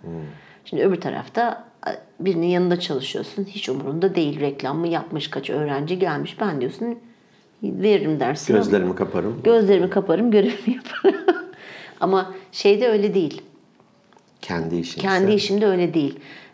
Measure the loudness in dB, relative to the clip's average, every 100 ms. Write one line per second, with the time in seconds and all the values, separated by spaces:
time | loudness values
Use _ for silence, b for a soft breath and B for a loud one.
0 | -12 -12 -12 B B B -8 0 2 2
1 | -4 -6 -6 -2 -2 -4 -12 _ -10 -10
2 | -12 -6 -2 0 2 2 2 0 -2 -4
3 | -4 -8 -8 -8 -8 -8 -6 -6 -4 0
4 | 0 2 0 0 -4 -4 -4 -2 -2 -2
5 | -4 -8 -6 -6 -4 -2 -2 -2 -4 -2
6 | 0 -2 -6 -4 -4 -2 -4 -4 -6 -8
7 | B B B B B _ -8 0 4 4
8 | 2 0 -2 -2 2 2 4 2 2 -2
9 | -2 -2 -2 0 4 6 6 4 4 0
10 | 2 2 4 4 4 0 -2 -4 -6 0
11 | 2 4 2 0 -4 -16 B B B B
12 | 0 2 0 B B 0 4 4 4 4
13 | 2 2 0 -4 -16 _ _ _ _ _
14 | _ _ _ _ -8 -6 -2 -4 -4 -4
15 | 0 2 4 2 2 2 2 2 2 0
16 | -2 -4 B B B